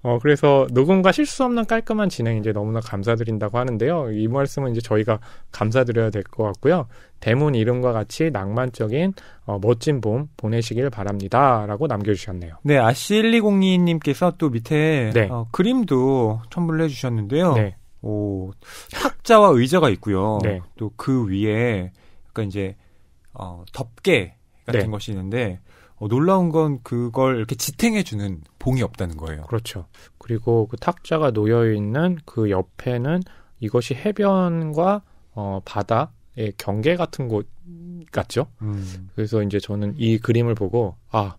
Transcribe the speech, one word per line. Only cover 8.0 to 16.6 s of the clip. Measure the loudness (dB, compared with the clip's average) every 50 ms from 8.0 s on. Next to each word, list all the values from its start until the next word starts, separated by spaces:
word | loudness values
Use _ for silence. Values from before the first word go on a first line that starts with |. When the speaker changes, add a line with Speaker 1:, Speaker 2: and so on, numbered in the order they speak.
| -4 -4 -2 -2 -2 0
Speaker 1:
낭만적인, | 0 -2 -4 -2 -2 -2 -2 -4 -2 -4 -4 -2 0 0 0 0 -2 -6 -16 -20 -20 -16 -8
어, | -6 -6 0
멋진 | 2 2 2 2 2 -2 -2 0
봄 | 0 -2 -2 -2 -4 -8 -12
보내시길 | -8 -4 -2 -2 -2 -2 -2 -2 -2 -2 -2
바랍니다."라고 | -4 -4 -6 -4 -4 -4 -4 0 2 4 4 4 4 2 0 -4 -4 -4 -2
남겨주셨네요. | -2 -2 -2 0 0 -2 -2 -4 -10 -10 -10 -10 -12 -16 -6 0
Speaker 2:
네, | 2 4 4
아씨 | 4 4 2 0 -2 0 2
일이공이 | 2 4 4 4 4 4 4 4 4 4 4 4 4
님께서 | 4 2 2 0 0 -2 0 2 0 0 2 0
또 | -2 0
밑에, | 0 -2 -2 0 0 2 2 2 2 2 0 2 2
Speaker 1:
네. | 2 2 2
Speaker 2:
어, | -2 -6 -6 -6
그림도 | 0 2 2 4 4 2 2 2 2 2 4 4 4 4 2 2 0 -2 -6 -8
첨부를 | -4 -2